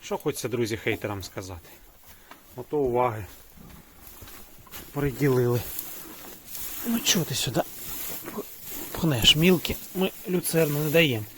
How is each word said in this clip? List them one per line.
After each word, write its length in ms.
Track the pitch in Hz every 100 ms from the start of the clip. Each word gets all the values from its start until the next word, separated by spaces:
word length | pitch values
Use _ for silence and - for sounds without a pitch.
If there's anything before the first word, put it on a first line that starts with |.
Що 160 | - 196
хочеться, 300 | 151 135 123
друзі, 280 | 120 113 110
хейтерам 460 | - 104 104 101
сказати. 460 | 92 - 92 87 - - - - - - - - - -
Ото 220 | 123 151
уваги 480 | 135 120 123 107 98 - - - - - - - - - - - - - - - -
приділили. 680 | 143 143 117 139 127 120 120 - - - - - - - - - - - - 240
Ну 140 | 233
чого 240 | - 196
ти 100 | 147
сюди 260 | 131 - 117 - - - - - - - 214 - - - - -
пхнеш? 440 | - 165 123 - 151
Мілки 400 | 175 170 - 139 -
ми 160 | 185 190 - -
люцерну 560 | 180 - 160 156 147
не 60 | 156
даємо. 340 | 160 160 113 107